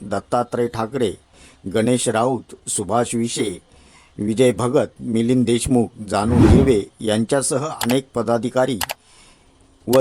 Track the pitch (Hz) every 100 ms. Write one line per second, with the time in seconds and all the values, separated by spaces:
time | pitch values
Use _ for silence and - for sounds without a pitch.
0 | - 98 - 123 120 120 120 117 110 127
1 | 110 - _ _ - _ 95 101 117 123
2 | 127 110 123 120 - - - - 92 113
3 | 117 120 117 - 107 87 - _ _ -
4 | _ - 107 110 127 107 120 143 104 -
5 | 127 113 117 127 117 120 - 123 107 -
6 | 104 101 107 120 - - 139 107 98 -
7 | 113 107 113 143 127 135 151 - 120 131
8 | 135 123 110 117 120 127 131 113 - -
9 | _ _ - _ _ _ _ _ - 127